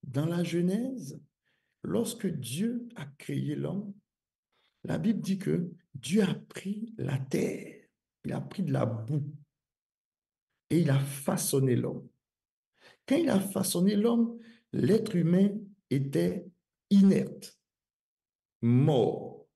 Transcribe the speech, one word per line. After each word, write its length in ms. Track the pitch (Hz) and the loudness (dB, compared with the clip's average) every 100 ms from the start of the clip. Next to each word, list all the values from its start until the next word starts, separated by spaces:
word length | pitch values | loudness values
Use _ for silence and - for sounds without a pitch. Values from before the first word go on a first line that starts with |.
Dans 220 | - 127 160 | -6 -4 -2
la 180 | 170 | -2
Genèse, 760 | 165 170 175 202 262 262 143 - - _ _ _ _ _ | -2 0 0 0 -4 -8 -12 -14 -20 _ _ _ _ _
lorsque 440 | - 196 233 - 190 | -4 -2 -2 -4 -6
Dieu 600 | 143 113 139 226 240 - - | -6 -8 -4 -4 -4 -10 -14
a 100 | 143 | -14
créé 500 | - - 139 135 143 | -14 -8 -4 -4 -4
l'homme, 380 | 143 185 208 196 _ _ _ _ _ _ _ _ | -4 -6 -8 -14 _ _ _ _ _ _ _ _
la 140 | - 160 | -6 -2
Bible 220 | 185 214 | 0 -2
dit 180 | - 190 | -2 -4
que 320 | 151 165 180 - _ | 0 -2 -2 -10 _
Dieu 300 | 135 123 196 | -14 -2 0
a 100 | 190 | 0
pris 600 | 147 - - 190 208 233 - | -2 -10 -14 -10 -8 -10 -8
la 200 | 131 135 | -4 -4
terre, 680 | - - - - - - _ _ _ _ | -2 -2 -2 -4 -12 -20 _ _ _ _
il 100 | - | -8
a 80 | 127 | -8
pris 220 | 135 - | -8 -6
de 80 | 160 | -2
la 140 | 131 117 | 0 0
boue 400 | 113 113 151 143 - - _ _ _ _ _ _ _ _ _ _ _ _ | -4 -4 -4 -4 -12 -20 _ _ _ _ _ _ _ _ _ _ _ _
et 100 | 156 | 2
il 100 | 156 | 4
a 100 | 135 | 2
façonné 760 | - - - - - 139 135 120 | 0 -4 -4 -2 0 2 2 2
l'homme. 320 | - - - _ _ _ _ _ _ _ - _ - | 0 -6 -14 _ _ _ _ _ _ _ -20 _ -2
Quand 80 | 277 | 0
il 140 | 320 | 2
a 100 | 196 | 2
façonné 560 | 196 - - 175 185 202 | 0 -2 -2 2 2 4
l'homme, 440 | 226 233 233 - - - _ | 2 4 0 -2 -16 -20 _
l'être 440 | - 143 214 - 180 | 0 4 4 2 0
humain 340 | 160 180 202 202 - - _ | 4 6 4 2 -10 -20 _
était 560 | 139 139 165 175 180 - _ _ _ _ | -2 0 0 0 -2 -10 _ _ _ _
inerte, 680 | 202 196 - - - - _ _ _ _ _ _ _ _ _ _ _ | 8 8 6 2 -8 -18 _ _ _ _ _ _ _ _ _ _ _
mort. 840 | 117 123 147 135 104 - - - - | 4 6 6 4 2 0 -8 -16 -20